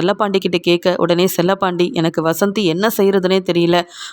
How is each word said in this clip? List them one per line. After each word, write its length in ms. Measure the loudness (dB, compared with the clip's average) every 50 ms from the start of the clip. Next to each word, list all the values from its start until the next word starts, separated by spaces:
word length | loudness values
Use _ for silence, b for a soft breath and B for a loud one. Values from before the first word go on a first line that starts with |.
செல்லப்பாண்டி 360 | 0 0 0 0 0 0 0 -2
கிட்ட 200 | -2 -2 -2 -2
கேட்க, 360 | 0 0 0 2 2 0 0 0
உடனே 300 | 0 0 2 2 2 2 0 0
செல்லப்பாண்டி, 500 | 0 0 0 0 -2 -2 0 0 -2 -2
"எனக்கு 340 | 0 -2 -2 0 -2 -2 -2
வசந்தி 380 | -2 0 0 -2 -2 0 0 0
என்ன 260 | 0 0 0 -2 -2 0 2
செய்யறதுனே 420 | 2 2 2 2 0 0 0 0 0 0
தெரியல. 300 | 0 2 2 2 2 2 0 B B B B B